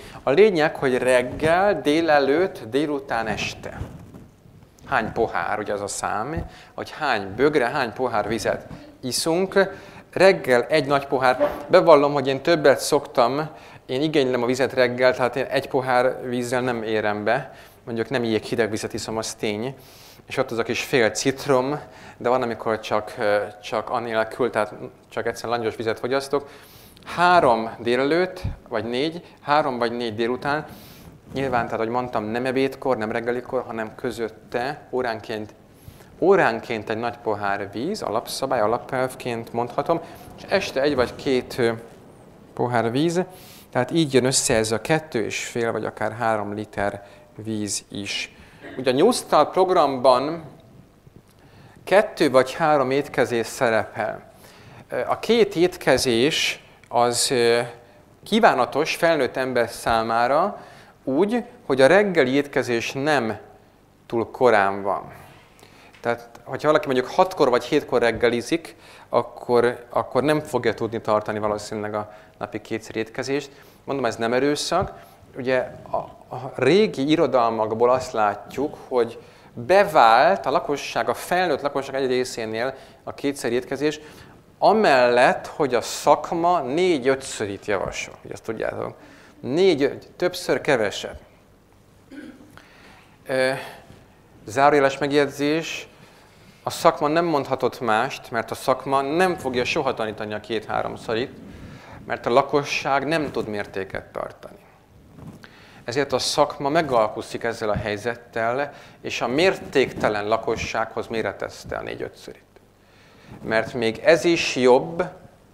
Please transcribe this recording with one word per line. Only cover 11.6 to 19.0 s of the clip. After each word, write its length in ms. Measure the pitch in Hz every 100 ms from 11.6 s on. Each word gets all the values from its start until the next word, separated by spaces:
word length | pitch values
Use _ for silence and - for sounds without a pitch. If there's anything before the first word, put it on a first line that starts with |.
| -
Bevallom, 460 | 185 170 147 143
hogy 140 | 143 131
én 140 | 131
többet 380 | 165 170 147 123
szoktam, 720 | - 143 - - 120 139 156 - - - -
én 160 | 131
igénylem 420 | 156 151 127 123
a 20 | 120
vizet 280 | 127 123
reggel, 420 | 131 123 120 127 127
tehát 200 | 123 139
én 100 | 123
egy 220 | 135 -
pohár 600 | 135 127 123 127 - 127
vízzel 320 | 123 120 127
nem 220 | 127 117
érem 400 | 110 110 104 104
be. 300 | 107 127 143 - - - -
Mondjuk 240 | 117 113
nem 120 | 131
hideg 480 | 117 110 - 117 110
vizet 240 | 104 107
iszom, 240 | 110